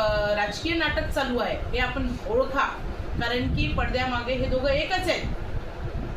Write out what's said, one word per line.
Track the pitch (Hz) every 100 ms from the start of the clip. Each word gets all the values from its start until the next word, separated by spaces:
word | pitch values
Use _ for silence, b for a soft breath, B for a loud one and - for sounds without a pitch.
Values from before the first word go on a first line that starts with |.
| 214 208 208
राजकीय | 208 208 - 330
नाटक | 330 302 311 302
चालू | 302 254 240
आहे | 190 - -
हे | 247
आपण | 247 269 254 - -
ओळखा, | 233 262 269 - - - - - -
कारण | 240 247 254
की | 277 -
पडद्यामागे | 262 233 254 254 240 233
हे | 254 247
दोघं | 254 277
एकच | 277 311 359 349
आहेत. | 277 - - - - - - - - -